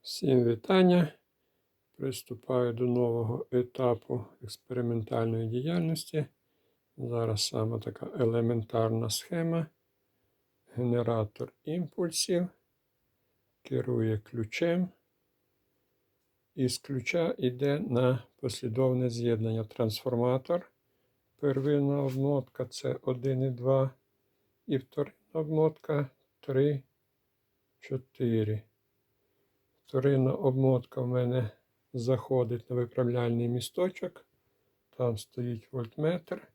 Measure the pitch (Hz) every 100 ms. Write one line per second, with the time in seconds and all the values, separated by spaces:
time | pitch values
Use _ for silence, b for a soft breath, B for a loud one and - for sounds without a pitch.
0 | - - 156 131 120 113 - 190 185 175
1 | 156 - _ _ _ _ _ _ _ -
2 | 135 123 - 117 - 127 123 117 123 120
3 | 120 117 113 127 - 127 123 - 127 117
4 | - 123 107 _ 107 - _ 123 120 117
5 | 110 120 113 113 113 120 147 175 165 160
6 | - 156 - _ _ _ _ _ _ -
7 | 123 120 113 107 - 123 110 113 113 107
8 | - - 117 117 117 117 110 113 113 113
9 | 117 - - 170 165 165 160 _ _ _
10 | _ _ _ _ _ _ _ 117 123 120
11 | 117 113 107 - 123 _ - 170 160 -
12 | 175 - - 175 180 _ _ _ _ _
13 | _ _ _ _ _ _ - 127 123 120
14 | 113 110 - 120 107 - 170 175 180 _
15 | _ _ _ _ _ _ _ _ _ _
16 | _ _ _ _ _ - 127 - - 131
17 | - 170 165 - 127 123 143 143 147 120
18 | 127 127 - _ 131 - 123 113 131 127
19 | 127 117 120 113 113 113 110 - 113 107
20 | 131 120 123 127 - 175 - _ _ _
21 | _ _ _ _ 143 135 139 147 139 143
22 | 139 131 139 143 131 - 127 - 131 123
23 | - 127 135 131 135 120 123 135 135 -
24 | _ _ _ _ _ _ - 135 - -
25 | 143 _ _ 160 151 156 156 156 - 147
26 | 139 _ _ _ - 131 143 139 - _
27 | _ _ _ _ _ _ _ _ - 131
28 | - _ 123 113 107 107 - _ _ _
29 | _ _ _ _ _ _ _ _ _ 135
30 | 139 135 131 131 135 131 131 131 - -
31 | 123 123 123 127 107 - _ _ _ 127
32 | 120 127 - 131 117 120 - 123 120 -
33 | 123 120 120 117 120 123 127 - 180 -
34 | 180 - _ _ _ _ _ _ _ -
35 | 123 110 - - 120 113 - 131 117 -
36 | 156 175 - 196 -